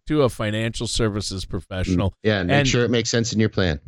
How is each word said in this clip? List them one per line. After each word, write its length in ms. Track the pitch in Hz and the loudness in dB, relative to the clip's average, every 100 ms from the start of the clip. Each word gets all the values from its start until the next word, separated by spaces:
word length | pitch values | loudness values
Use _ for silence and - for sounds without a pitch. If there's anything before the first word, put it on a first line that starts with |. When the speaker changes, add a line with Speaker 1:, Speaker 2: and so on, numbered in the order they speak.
| - | 0
Speaker 1:
to 160 | 151 | 2
a 80 | 131 | 2
financial 560 | - 107 107 113 - 117 | 0 -4 -2 -4 -4 -4
services 580 | - 113 104 - 95 | 0 0 0 -4 -6
professional. 680 | - 98 - 92 92 90 98 | -6 -8 -6 -4 0 0 0
Speaker 2:
Mm, 20 | - | -2
yeah, 160 | 107 104 | 0 0
and 80 | 90 | 2
make 80 | 139 | 2
Speaker 1:
And 60 | 135 | 2
Speaker 2:
sure 140 | 123 | 2
it 80 | 117 | 2
makes 200 | 120 113 | 2 0
sense 240 | 123 113 | 0 0
in 60 | 107 | 0
your 100 | 110 | 0
plan. 280 | - 90 73 | 2 0 0